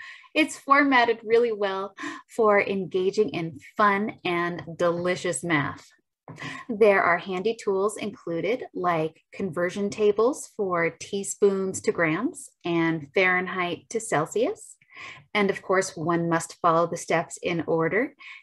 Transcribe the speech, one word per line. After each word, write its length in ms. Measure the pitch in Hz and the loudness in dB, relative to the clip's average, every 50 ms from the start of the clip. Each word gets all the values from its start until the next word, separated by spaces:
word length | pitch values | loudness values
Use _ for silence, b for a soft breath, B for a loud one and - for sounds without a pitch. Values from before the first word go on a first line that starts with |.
| B B B B B B B | B B B B B B B
It's 220 | 294 311 302 - - | 0 0 0 -2 -8
formatted 600 | - 269 277 285 285 277 269 247 233 233 226 226 226 | 0 2 4 4 6 4 4 4 4 4 2 0 0
really 300 | 214 233 226 240 233 214 | 2 4 4 4 4 0
well 420 | 202 202 190 190 190 196 208 - B B 294 B B B _ - | 0 -2 -2 -2 -2 -6 -8 -10 B B -12 B B B _ -2
for 260 | - 220 214 202 202 | 2 4 6 6 6
engaging 680 | - - 196 196 185 156 - 185 185 196 190 220 214 - | 4 2 0 -2 -4 -2 -2 0 0 2 2 2 0 0
in 280 | - 170 165 165 - - - - - - | 0 -4 -6 -6 -8 -12 -18 -12 0 2
fun 420 | - 202 196 196 208 226 - - - | 4 4 4 2 0 -4 -6 -6 -4
and 360 | 180 175 170 175 175 175 170 - 170 165 | -4 -2 0 -2 -2 -4 -6 -10 -12 -4
delicious 680 | - 175 175 170 175 175 180 185 - - 185 165 - - | 0 0 2 2 0 0 -2 -2 -2 -2 -4 -4 -4 -2
math. 440 | 175 165 143 135 - - - - - _ _ _ _ _ _ _ - - B B B B B B - | 0 0 0 0 -2 -6 -10 -16 -20 _ _ _ _ _ _ _ -20 -18 B B B B B B -8
There 340 | 233 196 220 208 196 190 | 2 4 6 6 6 6
are 160 | - 175 170 175 | 4 4 2 0
handy 380 | 170 190 185 185 185 226 233 | -2 -4 -6 -4 -2 -4 -4
tools 420 | 226 - 208 196 190 196 214 214 - | -2 -2 -2 0 0 0 -2 -2 -4
included 680 | - 208 - - - 175 170 165 160 185 240 254 381 - - | -8 -10 -10 -10 -10 -6 -6 -4 -2 -2 -2 -4 -6 -10 -10
like 480 | 185 180 180 170 160 156 160 - _ _ _ - | -4 -2 0 0 0 0 -2 -4 _ _ _ -10
conversion 560 | - 196 190 143 175 175 180 180 202 202 202 | -8 -8 -6 -4 -2 -4 -2 -2 -4 -4 -4
tables 640 | - 214 214 208 208 - 220 254 311 - - - - | -2 2 2 2 4 4 2 2 2 0 -6 -14 -8
for 360 | - 202 185 180 170 170 165 165 - | -6 -4 -2 0 0 0 0 -2 -6
teaspoons 840 | - - - 196 196 - - - 208 202 196 190 190 190 180 - | -10 -8 -6 -6 -6 -6 -2 2 4 4 4 2 -2 -4 -4 -4
to 100 | - 226 | -4 -2
grams 580 | 202 - 170 156 156 180 233 339 - - - - _ _ - | 0 0 0 2 2 0 0 -2 -4 -6 -14 -20 _ _ -4
and 440 | 175 170 170 165 165 160 160 143 - _ | -2 0 2 2 0 0 -2 -6 -2 _
Fahrenheit 720 | 202 185 185 180 180 185 180 185 185 175 175 170 - - _ | 2 2 4 2 0 -2 -2 -4 -4 -4 -4 -4 -8 -10 _
to 100 | - - | -8 -8
Celsius. 760 | - - - 143 - - - 208 247 359 440 - - - - _ B B B B B B B B B B - | -4 -2 0 0 0 0 0 0 0 0 -2 -6 -12 -20 -20 _ B B B B B B B B B B -2
And 160 | 208 202 190 | 0 0 2
of 140 | 190 - - | 0 -2 -2
course, 340 | - 185 190 190 - - 180 | 0 0 0 0 -2 -6 -4
one 320 | 156 170 170 170 170 170 | -2 0 0 0 2 2
must 300 | 165 165 - - - - | 0 0 -2 -4 -8 0
follow 240 | - 175 160 165 170 | 2 4 4 4 4
the 120 | 170 175 160 | 2 -2 -6
steps 420 | - - 175 165 165 - - - | -4 0 0 0 0 -2 -8 -6
in 220 | - 180 180 165 156 | -4 -2 -2 -2 -2
order 480 | - 165 160 160 165 180 208 262 - - B B B B B | 0 0 0 2 2 0 0 -2 -2 -6 B B B B B